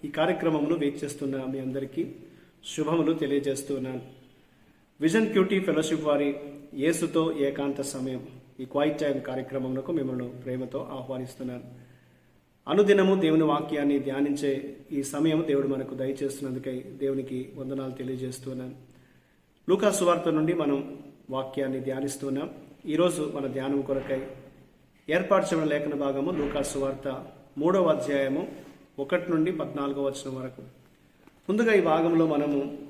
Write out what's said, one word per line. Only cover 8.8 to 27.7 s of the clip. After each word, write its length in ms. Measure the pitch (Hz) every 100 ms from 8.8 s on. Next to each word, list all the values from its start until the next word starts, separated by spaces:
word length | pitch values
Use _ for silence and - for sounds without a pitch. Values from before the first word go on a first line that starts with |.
| 151 151
టైమ్ 220 | 151 131
కార్యక్రమమునకు 720 | 127 127 127 135 131 131 -
మిమ్మల్ని 360 | 170 131 127 123
ప్రేమతో 600 | 127 131 127 127 139 135
ఆహ్వానిస్తున్నాను. 680 | 135 123 131 127 - 127 123 - - - - _ _ _ _ _ _ -
అనుదినము 520 | 170 202 202 190 190
దేవుని 220 | 160 160
వాక్యాన్ని 560 | 156 147 156 151 143 143
ధ్యానించే 760 | 139 135 143 139 143 135 - - -
ఈ 100 | 143
సమయం 420 | 135 143 160 156 160
దేవుడు 220 | 139 135
మనకు 260 | 135 131
దయచేస్తున్నందుకై 840 | 127 131 135 139 135 139 127 135 127
దేవునికి 720 | - 135 139 135 131 127 131 -
వందనాలు 360 | 131 135 135
తెలియజేస్తున్నాను. 800 | 123 127 127 127 127 135 127 127 127 - - _ _ _ _ _ _ -
లూకా 220 | 185 208
సువార్త 380 | 190 175 170 170
నుండి 240 | 156 156
మనం 460 | 175 143 139 - - - - -
వాక్యాన్ని 500 | 135 131 139 135 131
ధ్యానిస్తున్నాం. 720 | 131 135 139 - 139 135 156 - - - -
ఈరోజు 460 | 151 180 170 151
మన 120 | 143 135
ధ్యానం 360 | 127 135 139
కొరకై 400 | 135 135 131 131 135 - - - - _ _ _ -
ఏర్పాటు 340 | 165 185 190
చేయబడిన 260 | - 165 151
లేఖన 240 | 147 147
భాగము 360 | 143 139 139 147
లూకా 320 | 180 143 147
సువార్త 640 | 135 139 135 131 139 131 - - - -
మూడవ 260 | 156